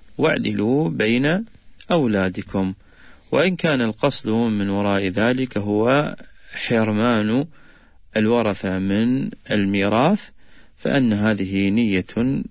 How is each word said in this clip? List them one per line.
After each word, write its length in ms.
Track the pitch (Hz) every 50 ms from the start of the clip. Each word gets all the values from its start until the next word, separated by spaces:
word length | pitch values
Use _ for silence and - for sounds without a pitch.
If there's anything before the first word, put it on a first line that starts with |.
| - - - -
واعدلوا 720 | 135 160 - - - 107 104 104 104 113 127 143 160 165
بين 560 | 156 - 107 110 117 123 135 147 165 196 233 - - - _ - - - - -
أولادكم". 840 | - 170 143 117 107 98 95 95 92 - - - - 101 95 95 95 - - - - - - - - - - -
وإن 240 | - 123 156 190 185
كان 260 | 165 - 165 147 131
القصد 480 | 120 110 107 - - 143 135 - - 113
من 400 | 110 113 120 117 110 104 101 98
وراء 380 | 98 101 101 101 101 98 101 95
ذلك 500 | 90 98 107 120 127 127 131 127 - 104
هو 580 | 101 104 104 104 110 120 135 143 151 - - - - - - - - - -
حرمان 920 | - - - 123 113 110 110 104 104 110 123 120 110 107 107 110 127 143 170 - - - - - - - - - - - - - 110
الورثة 640 | 107 107 120 120 113 107 98 - - 98 92 95
من 520 | 95 98 98 104 113 120 127 135 - - - - - -
الميراث، 800 | 104 104 101 98 98 101 98 101 104 110 131 165 208 202 - - - - - - - - - - - -
فأن 360 | - 123 131 143 131 117 107
هذه 560 | 101 104 110 107 98 95 95 98 98 98 98
نية 720 | 101 113 120 110 98 92 90 - - 110 117 131 139 - - -